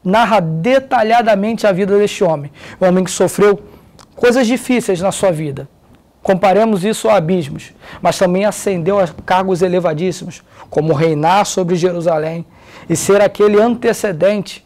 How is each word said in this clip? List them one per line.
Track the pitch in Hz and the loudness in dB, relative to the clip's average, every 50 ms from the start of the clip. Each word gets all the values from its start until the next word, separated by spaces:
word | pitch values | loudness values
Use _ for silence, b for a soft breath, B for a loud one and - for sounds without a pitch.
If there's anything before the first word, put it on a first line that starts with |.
| _ | _
narra | 180 196 226 240 190 220 202 | 0 0 2 2 2 2 0
detalhadamente | 170 160 160 160 165 240 262 269 262 - 269 240 214 220 226 240 233 226 214 196 196 220 233 - - | 0 0 -4 -2 0 0 0 0 0 0 -2 0 2 2 2 2 4 2 0 2 0 -4 -4 0 0
a | 208 | 0
vida | 185 170 208 190 202 202 | 0 0 0 2 2 2
deste | 208 196 - - 208 | 2 0 0 0 0
homem, | 170 160 147 143 143 B B B B B B | 0 0 -2 -6 -12 B B B B B B
um | 180 | 0
homem | 190 180 185 185 | 2 2 2 0
que | 175 | -2
sofreu | - - 196 170 - - 202 208 202 202 - B B B B B B B B _ _ | -2 -2 -2 -2 2 2 4 4 2 0 -4 B B B B B B B B _ _
coisas | - - 247 233 262 254 | 0 0 2 2 2 2
difíceis | 214 254 233 - - 254 233 - - 190 160 | 0 0 -2 -2 -2 -2 0 0 -2 -4 -2
na | 185 196 | -2 -4
sua | - - 202 190 | -2 0 0 0
vida. | 170 151 160 147 135 135 139 - _ _ _ _ - _ _ _ _ _ | 0 -2 -6 -8 -8 -10 -14 -16 _ _ _ _ -20 _ _ _ _ _
Comparemos | _ - 190 170 208 196 185 202 226 226 214 185 170 | _ 0 0 2 2 2 4 4 2 2 0 0 0
isso | 214 214 - - 220 | -2 -4 -2 2 2
a | 214 | 2
abismos, | 196 160 160 190 180 151 135 156 156 - - - B B B B B | 2 2 2 0 -2 -2 -6 -10 -14 -16 -18 -20 B B B B B
mas | - 175 160 | -2 -2 2
também | - 196 180 180 190 202 | 2 0 2 2 0 0
ascendeu | 208 190 - - 208 190 175 156 180 202 202 | -2 -2 -2 -4 -4 -4 -2 -2 0 0 0
a | 185 156 | 0 -2
cargos | - - - - 185 185 190 190 190 156 | -4 -14 -4 0 0 0 2 0 0 0
elevadíssimos, | 190 180 175 185 170 175 160 151 180 185 160 - 170 170 - - B B B B B B | 0 0 0 0 0 -2 -2 -2 -4 -4 -6 -6 -12 -14 -16 -18 B B B B B B
como | - 151 151 156 | -4 -2 0 0
reinar | 156 139 165 165 156 147 151 165 185 202 196 | 0 0 2 0 0 0 2 2 2 2 0
sobre | - - 196 185 165 185 | 0 -2 -4 -2 -2 -2
Jerusalém | 170 165 185 175 175 160 175 165 151 151 160 165 170 165 B B B B B B B B B | 0 0 -2 -2 -2 -2 -2 -2 -2 -2 -6 -8 -10 -12 B B B B B B B B B
e | 165 | -4
ser | 147 - - 196 202 | -4 0 2 2 4
aquele | 208 196 202 - 208 208 208 208 | 2 0 2 2 2 2 4 2
antecedente | 220 240 233 240 - 233 208 - - 208 180 151 170 196 208 208 180 - - - _ | 2 2 -2 -2 -2 -4 -2 -2 -4 -6 -2 0 0 0 0 -2 -6 -10 -14 -20 _